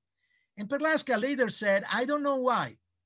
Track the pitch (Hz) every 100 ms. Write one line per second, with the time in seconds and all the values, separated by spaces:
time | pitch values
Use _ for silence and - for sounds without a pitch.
0 | _ _ _ _ _ - 214 277 311 311
1 | - 214 254 269 233 - 208 196 202 208
2 | 254 294 285 269 254 220 131 - _ _